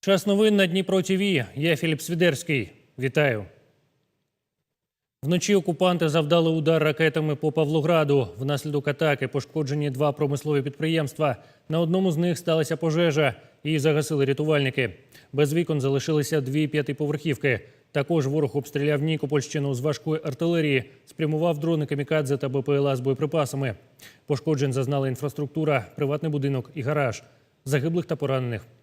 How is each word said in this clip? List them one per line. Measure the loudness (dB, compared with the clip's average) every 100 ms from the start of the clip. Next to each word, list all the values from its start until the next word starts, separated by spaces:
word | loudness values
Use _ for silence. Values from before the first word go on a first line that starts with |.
Час | 2 2 2
новин | 4 4 4
на | 4
Дніпро | 2 0 0
Т | 2 0
В. | 2 0 -2
Я | -2 0 0
Філіп | 0 -2
Свідерський. | -4 2 2 2 -2 -4 -4 -12 _ -6
Вітаю. | -2 2 2 0 -6 -18 _ _ _ _ _ _ _ _ _ _ _ _ _ _ _ _
Вночі | -2 -2 2
окупанти | 2 2 0 2 2 2
завдали | 2 2 4 4
удар | 2 2 4
ракетами | 2 2 2 2 -2 0
по | -2
Павлограду. | 0 2 2 2 2 4 2 2 -4
Внаслідок | -4 -4 -2 -2 -2
атаки | 0 0 0 -2
пошкоджені | -4 -6 -6 -4 -2 -4
два | 0 -2
промислові | 0 -2 -2 0 -2
підприємства. | -2 -4 -2 0 -2 0 -2 -2 -10 _ _
На | -2
одному | 2 2 2
з | 2
них | 0 -2
сталася | 0 0 0 -2
пожежа. | -2 2 2 4 2 0 -16 _
Її | -4 0
загасили | 2 2 0 0
рятувальники. | 0 0 2 2 2 0 -2 -4 _ -20 _
Без | 0 2
вікон | 2 0 0
залишилися | 0 0 2 0 2 -2
дві | 0 -2 0
п'ятиповерхівки. | 0 -2 -4 -2 -2 -2 -2 0 -2 -4 _ _
Також | -4 0 0 2
ворог | 0 0 -2
обстріляв | -4 -2 0 0
Нікопольщину | 0 -2 0 -2 -2 -4 -2
з | -2
важкої | -2 -4 -4 -4
артилерії, | -4 -4 0 0 2 0 -2 -18 _
спрямував | -4 -2 0 0 0
дрони | 0 0 -2
камікадзе | -4 0 0 0 -2
та | -2
Б | -4
П | 0
Л | 0 2
А | 0
з |
боєприпасами. | -2 -2 0 0 -2 -2 -4 -6 _ _ -20 -20 _
Пошкоджень | -4 0 0 0
зазнала | 0 -2 0 -2
інфраструктура, | -4 -6 -6 -6 -2 0 0 -2 -4
приватний | -2 -2 -2
будинок | -2 -2 -2 -6
і | -6
гараж. | -4 0 -2 -4 -14 _ _ _
Загиблих | -4 -2 0 -2 -4
та | -4
поранених | -2 -2 -4 -8 -10 _